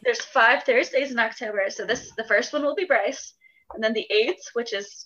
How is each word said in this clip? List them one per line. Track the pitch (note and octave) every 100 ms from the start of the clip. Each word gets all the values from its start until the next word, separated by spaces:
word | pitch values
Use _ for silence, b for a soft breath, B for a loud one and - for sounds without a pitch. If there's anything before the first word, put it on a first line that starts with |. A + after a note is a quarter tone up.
There's | B3+ A3+
five | - C4 A3+ C4
Thursdays | - A#3+ E4+ C4+ C#4
in | A#3
October. | A3+ - A3 G#3 G3
So | -
this, | F#3+ B3+ - -
the |
first | A3+ A3 B3
one | D4
will | C#4+
be | D4+
Bryce. | F4+ A#3 G#3 C4+ - _ b b b
And | A3
then | A3
the | A#3 F3+
eighth, | G#3+ A#3+ - -
which | A#3 A#3
is | G3 G3+ -